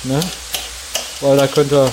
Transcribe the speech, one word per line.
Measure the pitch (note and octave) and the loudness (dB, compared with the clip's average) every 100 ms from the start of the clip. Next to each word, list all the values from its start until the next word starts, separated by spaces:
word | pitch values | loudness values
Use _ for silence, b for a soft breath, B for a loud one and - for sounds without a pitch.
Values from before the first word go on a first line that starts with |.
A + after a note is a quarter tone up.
Ne? | C3 C#3 F3 - - - - - - - - - | 0 -2 -2 -6 -10 -10 -10 -14 -10 -10 -10 -2
Weil | C#3 C#3 | 2 4
da | C3+ | 4
könnt | D3+ C#3+ | 2 4
ihr | C#3+ C3 | 4 2